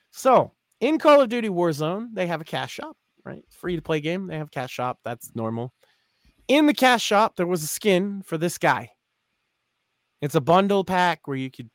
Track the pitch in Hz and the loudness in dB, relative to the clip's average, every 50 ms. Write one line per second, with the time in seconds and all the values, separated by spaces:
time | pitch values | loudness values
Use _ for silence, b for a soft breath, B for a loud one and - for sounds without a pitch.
0 | _ _ - - - 262 254 202 131 - - _ _ _ _ _ 208 262 311 320 | _ _ -12 -2 2 4 4 4 4 2 -4 _ _ _ _ _ -2 0 0 2
1 | - 320 294 285 277 220 226 240 220 214 185 175 175 170 156 139 151 156 180 202 | 4 6 6 6 6 4 0 -2 -2 -2 0 0 0 0 0 0 -2 -4 -4 -6
2 | 233 240 220 196 185 170 175 156 160 - - 139 131 123 - - - 311 302 _ | -8 -8 -6 -6 -4 -4 -4 -6 -8 -8 -6 -6 -6 -8 -10 -12 -14 -14 -16 _
3 | _ _ _ _ - - 131 - - _ _ - - 175 180 165 156 - 165 156 | _ _ _ _ -16 -16 -16 -16 -18 _ _ -12 -8 -6 -6 -6 -4 -4 -4 -2
4 | 147 156 170 190 196 180 160 156 151 151 - 143 127 127 - - 123 123 127 - | -2 -4 -6 -6 -6 -8 -10 -10 -10 -10 -8 -10 -10 -8 -6 -6 -6 -6 -6 -8
5 | - - 120 117 - - - 120 113 113 113 113 120 127 - _ _ _ _ _ | -10 -10 -10 -10 -12 -12 -8 -6 -6 -4 -4 -6 -8 -8 -12 _ _ _ _ _
6 | _ _ _ _ _ _ _ _ _ - 254 294 311 294 269 - 269 254 247 226 | _ _ _ _ _ _ _ _ _ 2 4 4 4 4 4 4 2 2 2 2
7 | - - 214 202 220 220 - - 180 170 180 170 156 156 - - - 214 190 175 | 0 0 2 2 2 2 0 -2 -2 -2 -2 -2 -4 -6 -8 -2 0 2 2 2
8 | 190 202 202 196 185 - - 160 160 175 - - - 160 131 117 113 - _ _ | 2 0 -4 -8 -8 -8 -6 -4 -4 -4 -2 0 2 2 2 2 -2 -8 _ _
9 | _ _ _ _ _ _ _ _ _ _ _ _ _ _ _ _ _ _ _ _ | _ _ _ _ _ _ _ _ _ _ _ _ _ _ _ _ _ _ _ _
10 | _ _ _ _ - 147 - 165 131 123 165 185 196 202 202 196 185 - 185 180 | _ _ _ _ -8 -2 0 0 2 4 4 4 4 4 2 0 0 0 0 2
11 | 180 175 165 151 _ - 139 135 131 131 - - 127 113 _ | 2 2 0 -2 _ -8 -8 -6 -8 -8 -10 -14 -18 -18 _